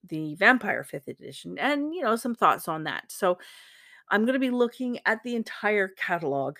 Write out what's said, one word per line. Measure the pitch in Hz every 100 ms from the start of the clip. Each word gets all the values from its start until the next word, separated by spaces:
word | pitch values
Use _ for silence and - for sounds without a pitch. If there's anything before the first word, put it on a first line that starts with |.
| 180
the | 156 156
Vampire | 151 202 254 202 123
fifth | 139 147 -
edition | - - 135 175 185
and, | 254 294 294
you | 349
know, | 247 226
some | 262
thoughts | 226 208 - -
on | 160
that. | 156 113 -
So | - 185 180 - - - - - - _
I'm | 208 226
gonna | 262
be | 262
looking | 247 240 240 254 233 -
at | 226
the | 247 240
entire | 220 - 208 214 190
catalog | - - 175 156 139 135